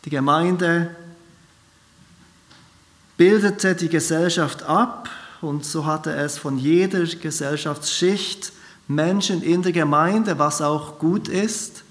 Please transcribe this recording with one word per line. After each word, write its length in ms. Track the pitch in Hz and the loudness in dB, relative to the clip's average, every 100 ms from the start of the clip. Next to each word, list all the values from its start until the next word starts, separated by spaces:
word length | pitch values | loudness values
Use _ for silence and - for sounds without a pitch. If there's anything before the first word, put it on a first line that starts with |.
Die 60 | - | -4
Gemeinde 840 | 143 139 151 175 175 175 170 170 - - - - - _ _ _ _ _ _ - - - _ _ - - _ _ _ _ - | 0 2 2 2 2 2 0 -2 -8 -20 -20 -20 -20 _ _ _ _ _ _ -20 -20 -20 _ _ -20 -20 _ _ _ _ 6
bildete 580 | 175 214 202 196 190 | 6 8 4 2 0
die 140 | 180 165 | 0 0
Gesellschaft 760 | 160 - 160 175 170 147 - | 0 0 0 2 0 -2 -4
ab 460 | - 165 247 - - - - - | 0 2 2 -4 -14 -16 -18 -12
und 240 | 160 147 | -6 -6
so 220 | 139 160 151 | -4 -4 -2
hatte 260 | 156 156 | -2 -4
es 260 | 147 143 - | -4 -4 -6
von 200 | 147 135 | -6 -2
jeder 460 | 135 170 190 190 | 4 4 4 0
Gesellschaftsschicht 1500 | 170 - 160 147 143 147 151 147 - - 180 202 - - - - - - - | -2 -4 -8 -6 -4 -4 -4 -6 -6 0 0 0 -4 -10 -12 -16 -20 -20 -4
Menschen 540 | 147 160 196 190 180 | 0 2 2 0 -2
in 200 | 160 175 | 0 0
der 100 | 180 | 2
Gemeinde, 640 | 170 147 147 165 214 208 147 | 0 2 4 4 2 0 0
was 220 | 147 147 | 0 0
auch 380 | 147 151 151 - | 0 -2 -4 -2
gut 300 | 160 202 220 | 0 0 -2
ist. 540 | 185 220 220 - - - | -2 -2 -4 -10 -14 -20